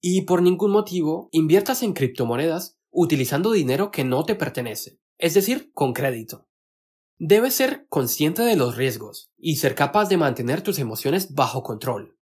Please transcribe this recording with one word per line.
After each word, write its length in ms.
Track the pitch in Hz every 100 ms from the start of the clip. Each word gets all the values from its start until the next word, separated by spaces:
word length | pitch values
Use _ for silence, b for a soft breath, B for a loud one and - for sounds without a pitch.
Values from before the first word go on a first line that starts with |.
Y 200 | 180 185
por 200 | 190 180
ningún 280 | 180 180 202
motivo 580 | 202 208 180 156 170 -
inviertas 520 | 160 156 185 196 247
en 100 | 226
criptomonedas 840 | 165 131 - 117 120 160 165 175 _ _
utilizando 640 | - 170 151 123 147 202
dinero 380 | 214 131 143 202
que 120 | -
no 220 | 131 127
te 100 | 160
pertenece, 640 | 202 135 131 120 104 - _ _ _
es 160 | 170
decir, 380 | 185 202 277 -
con 180 | - 135
crédito. 560 | 117 139 117 113 - _ _ _ _ _ _ _ _
Debes 340 | 160 208 254
ser 340 | 262 269 277 _
consciente 500 | - 127 - 151 160
de 160 | 233 190
los 200 | 120 113
riesgos 540 | 131 110 107 - _ _
y 200 | 165 143
ser 180 | 135
capaz 340 | - 143 208 202
de 80 | 185
mantener 460 | 147 123 120 160
tus 160 | 202 165
emociones 560 | 120 113 135 180 190
bajo 280 | 143 131 131
control. 540 | - 107 131 107 - _